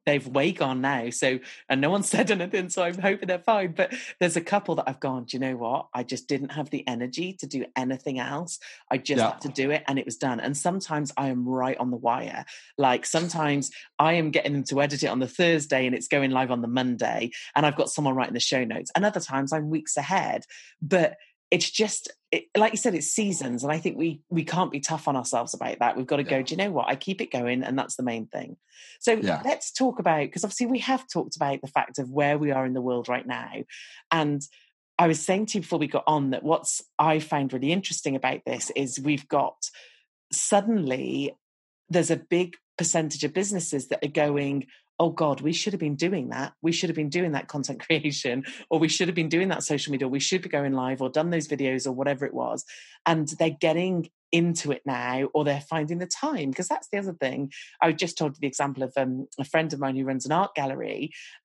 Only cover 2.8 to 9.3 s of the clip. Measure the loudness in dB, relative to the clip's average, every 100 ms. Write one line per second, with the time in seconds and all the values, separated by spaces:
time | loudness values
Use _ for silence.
2.8 | -2 0 0 0 -2 0 2 2 2 0
3.8 | 0 -2 -8 0 2 2 0 0 0 -2
4.8 | -2 -2 -2 -4 -4 -4 -2 -2 -2 -2
5.8 | -2 -6 -4 -6 -2 -2 -2 -6 -4 -4
6.8 | -4 -4 -4 -4 -8 -8 -8 -6 -4 -4
7.8 | -2 -4 -4 -4 -4 -6 -8 -12 -14 -12
8.8 | -4 -2 0 2 2